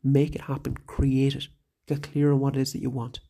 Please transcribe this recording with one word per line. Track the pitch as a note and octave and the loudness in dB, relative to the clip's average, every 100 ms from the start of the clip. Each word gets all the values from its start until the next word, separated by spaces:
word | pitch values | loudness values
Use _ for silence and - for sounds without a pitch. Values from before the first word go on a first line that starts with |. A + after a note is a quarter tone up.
Make | C#3 C#3 D3+ D3 | 4 4 2 -2
it | |
happen. | - C3+ C3+ B2+ - | -8 -8 -6 -8 -8
Create | - C#3 C3 C3+ | 0 2 4 2
it. | C#3 - _ _ _ - | 0 -10 _ _ _ -6
Get | D3 | -6
clear | - C#3+ D3 | -4 2 4
on | C#3+ | 4
what | C#3 C#3 | 2 0
it | |
is | C3 | -2
that | - | -2
you | C3 | -4
want. | B2+ A#2 - | -4 -6 -10